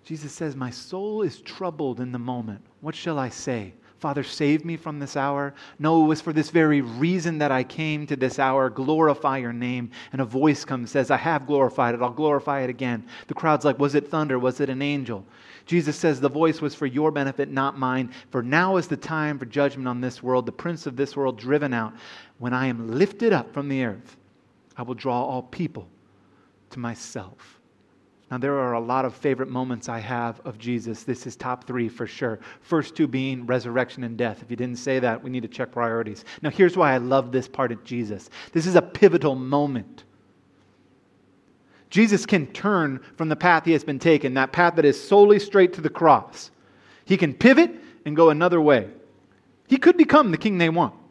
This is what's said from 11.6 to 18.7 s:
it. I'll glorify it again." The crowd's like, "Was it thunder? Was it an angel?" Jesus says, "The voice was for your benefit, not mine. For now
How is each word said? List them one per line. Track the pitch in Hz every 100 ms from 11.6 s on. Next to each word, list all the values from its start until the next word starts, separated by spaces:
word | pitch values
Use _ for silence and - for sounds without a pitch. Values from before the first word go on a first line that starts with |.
| 127 - 120 117
it. |
I'll | 123
glorify | 120 156 143 - 139
it | 127
again." | 123 131 117 - - -
The |
crowd's | - 165 151
like, | 147 127
"Was | 143 147
it | 143
thunder? | 160 151 127
Was | 127 123
it | 139
an | 131
angel?" | 143 143 120 104 98 - - - -
Jesus | 170 151 151
says, | 165 131
"The | 139
voice | 139 160 -
was | 151 -
for | 143
your | 127 156
benefit, | 147 135 135 143
not | 135 139 143
mine. | 131 127 123 - -
For | 131
now | 120 151 185